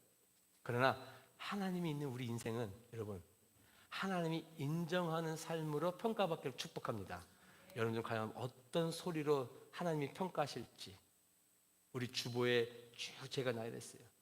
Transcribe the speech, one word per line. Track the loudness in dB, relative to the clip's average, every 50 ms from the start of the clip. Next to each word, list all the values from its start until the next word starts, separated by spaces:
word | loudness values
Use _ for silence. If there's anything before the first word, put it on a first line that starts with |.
| -20 _ _ _ _ _ _ _ _ _ _ _
그러나 | -4 0 4 6 6 6 6 4 -4 -12 -14 -18 -20 -20 -16
하나님이 | -10 -6 -4 -2 0 0 0 0 2 2 0
있는 | 0 0 0
우리 | -2 -2 -2 -2
인생은, | -2 -2 -2 0 0 0 0 0 -2 -4 -10 -16 -12
여러분, | -6 -6 -4 -4 -4 -8 -10 -14 -20 _ -20 _ _ -20 -20 -20 -20 -20 -16 -10
하나님이 | -6 -2 0 0 2 2 2 2 2 0 -2 -6 -6
인정하는 | -2 0 0 2 2 0 2 2 2 2 2 2 2 0 0 -2
삶으로 | -2 -2 -2 -2 -2 0 0 0 2 2 2 0 2
평가받기를 | 0 0 4 4 4 4 2 0 -2 -6 -4
축복합니다. | -4 -8 -6 -6 -4 -2 -2 -2 -2 -4 -6 -8 -10 -10 -14 -20 -20 -20 -20 -20 -20 -20 -10 -2
여러분들 | 0 0 2 2 0
과연 | 0 0 0 0 0 -2 -4
어떤 | -4 -6 -6 -6 -10 -18 -2 0 0 2 2
소리로 | -2 -4 -4 -2 -2 0 4 4 4 4 4 -2 -6 -16 -18 -14
하나님이 | -6 -2 0 2 2 2 0 -2 0
평가하실지. | -2 -4 -2 0 0 -2 0 -2 -8 -8 -10 -12 -14 -14 -14 -14 -16 -20 _ _ _ _ _ _ _ _ _ _ _ _ _ _ _ _ _
우리 | -4 -4 -4 -2
주보에 | -2 -4 -4 0 2 4 6 6 6 6 6 4 -2 -14 -16 -16
쭉 | -10 -10 -10 -8 -8 -10 -10 -4
제가 | -2 0 2 2
나열했어요. | 0 0 -2 -4 -4 -6 -8 -10 -14 -16 -18 -20 _ _